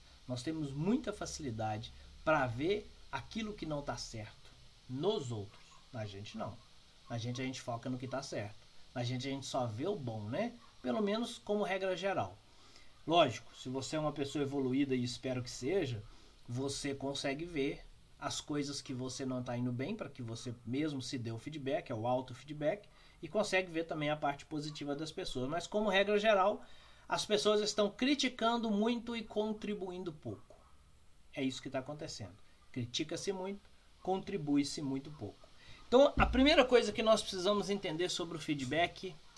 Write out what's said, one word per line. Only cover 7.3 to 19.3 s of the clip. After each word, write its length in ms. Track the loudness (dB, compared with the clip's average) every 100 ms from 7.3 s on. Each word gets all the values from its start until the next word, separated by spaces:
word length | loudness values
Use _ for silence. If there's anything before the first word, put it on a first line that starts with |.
| -2
a 40 | -4
gente 160 | -4
foca 280 | -6 -6 -4
no 80 | -4
que 100 | -4
tá 140 | -6
certo. 380 | -4 -6 -6 -10 -16 -18 -10
Na 100 | -4
gente, 240 | -2 0 -2
a 40 |
gente 160 | -4 -2
só 180 | 0 0
vê 220 | -2 -2
o 80 | -2
bom, 340 | -4 -6 -4
né? 240 | -2 -2 -4 -18 -8
Pelo 200 | -2 2
menos 380 | 2 2 -2 -6
como 240 | -2 0
regra 340 | 2 0 0 0
geral. 400 | 0 0 -2 -6 -20 -20 -20 -20 -20 -10 4
Lógico, 500 | 6 6 4 -10 -12
se 100 | -6
você 280 | -4 -2 0
é 40 |
uma 120 | 0
pessoa 320 | 0 -2 0
evoluída, 520 | 0 2 2 4 4 2
e 80 |
espero 380 | 0 -2 -2 -2
que 80 | -4
seja, 540 | -4 0 2 2 -2 -8 -18 -20 -18 -6
você 460 | -4 -2 -2 -4
consegue 520 | -4 -4 -2 -2 -2 -4
ver 380 | 0 0 -2 -12 -20 -20 -8
as 220 | -6 -6
coisas 400 | -2 -2 -2 -4
que 120 | -6
você 320 | -4 -4 -4
não 160 | -2